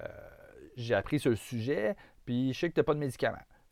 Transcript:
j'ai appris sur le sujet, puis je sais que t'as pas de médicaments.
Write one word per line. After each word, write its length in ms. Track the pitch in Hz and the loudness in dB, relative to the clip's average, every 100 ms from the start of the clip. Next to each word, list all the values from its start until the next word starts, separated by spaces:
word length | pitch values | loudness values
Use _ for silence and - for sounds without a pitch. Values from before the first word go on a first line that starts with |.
| - - - - - - 71 123 | -12 -14 -18 -20 -20 -20 -18 -10
j'ai 180 | 117 | 0
appris 240 | 101 - 147 | 2 2 2
sur 120 | 135 | 2
le 60 | 107 | 2
sujet, 600 | - 117 117 170 214 196 - - | -2 -4 -2 0 0 -2 -10 -14
puis 280 | - 123 131 | -4 0 0
je 80 | 127 | 0
sais 100 | 175 | 2
que 40 | |
t'as 100 | 160 | 4
pas 100 | 156 | 4
de 60 | 151 | 2
médicaments. 420 | 139 - 117 - - - _ | -2 0 -2 -2 -10 -20 _